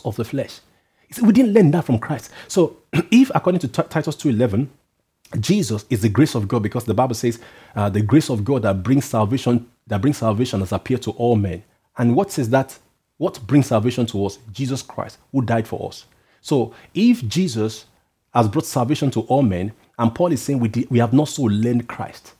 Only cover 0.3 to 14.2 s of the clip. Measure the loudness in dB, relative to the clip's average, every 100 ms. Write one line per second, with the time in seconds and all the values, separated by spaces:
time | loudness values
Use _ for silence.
0.3 | -6 -8 -12 _ _ _ _ _ 0 4
1.3 | 6 6 6 6 4 2 0 -2 -8 -10
2.3 | -20 -4 0 0 -2 _ -2 4 4 6
3.3 | 2 0 0 -2 -4 -2 -2 -4 -2 0
4.3 | 2 2 0 -2 _ _ _ _ _ _
5.3 | -4 0 0 0 -4 -4 0 2 2 2
6.3 | 0 -2 -2 -2 -4 -2 0 0 0 -4
7.3 | -4 -10 -20 -12 -4 -2 0 2 2 2
8.3 | -2 -2 0 0 0 2 0 0 0 0
9.3 | 0 0 0 -2 _ -6 -2 -2 0 0
10.3 | 0 -2 -2 -4 -4 -4 -4 -4 -2 0
11.3 | 2 0 -6 -12 _ _ -2 0 2 0
12.3 | -4 0 0 0 -10 _ _ _ -8 -6
13.3 | -6 0 2 2 2 0 0 -2 -2